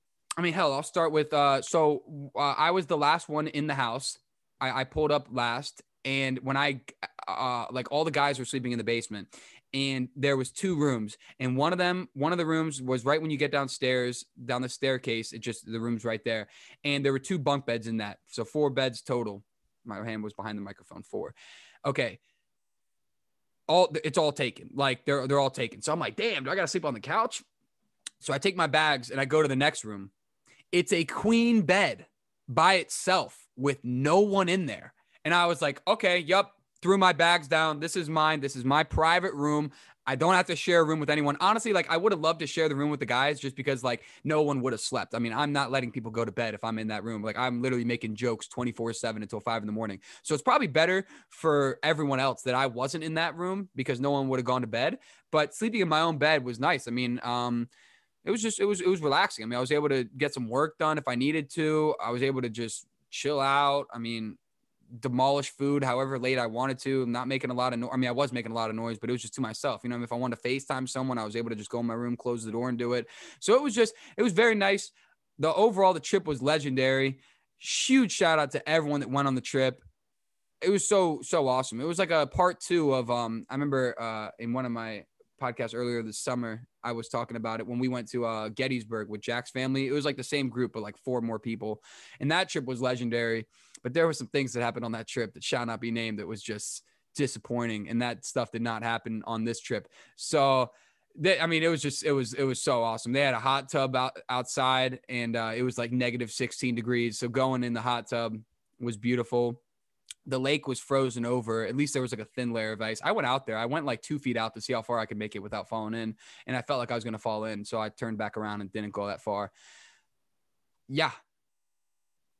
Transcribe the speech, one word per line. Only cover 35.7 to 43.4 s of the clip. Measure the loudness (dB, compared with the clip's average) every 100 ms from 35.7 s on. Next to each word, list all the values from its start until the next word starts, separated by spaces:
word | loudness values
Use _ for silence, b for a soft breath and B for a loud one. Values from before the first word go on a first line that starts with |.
| -2 0
"Okay, | 2 4 2
yup, | 4 2 2 _ _ _
threw | 2 6
my | 6
bags | 6 6 4 4
down. | 2 2 0
This | -4
is | -4 -2
mine. | 2 4 2
This | -2 -2
is |
my | 2 4
private | 4 2 4 4 2
room. | 0 0 0 -2 B B B
I | -4 0
don't | 4
have | 4 4
to | 0
share | 4 6
a |
room | 6 2
with | 0
anyone." | 2 2 2
Honestly, | 2 2 2
like, | 0 2
I | 2
would | 2
have | 2
loved | 2 0
to | -2
share | 0 2
the |
room | 2 0
with | -2
the | 0
guys | 2 2
just | 0